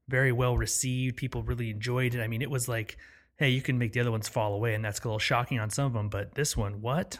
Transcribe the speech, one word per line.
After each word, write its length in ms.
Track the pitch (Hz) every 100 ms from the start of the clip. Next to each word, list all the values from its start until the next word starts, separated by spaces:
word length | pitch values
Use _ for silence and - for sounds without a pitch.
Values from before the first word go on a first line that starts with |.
| -
very 240 | 131 131
well 240 | 120 127 120
received. 640 | 110 - 131 127 127 123
People 260 | 131 120
really 280 | 113 120 113
enjoyed 440 | 104 120 123 127 120
it. 60 |
I 80 | 110
mean, 120 | 113
it 80 | 143
was 200 | 135 120
like, 260 | 113 107 - - - _ -
"Hey, 140 | 139
you 120 | 127
can 160 | 139 123
make 140 | 120
the 80 | 123
other 120 | 123
ones 180 | 110 -
fall 240 | 123 107
away," 220 | 101 117 107
and 100 | 110
that's 160 | -
a 20 | 120
little 140 | 107
shocking 400 | - 120 120 120
on 100 | 107
some 180 | 120 139
of 40 |
them, 160 | 117 104
but 280 | 101 101 -
this 200 | 147 -
one, 240 | 101 101
what? 380 | 113 151 196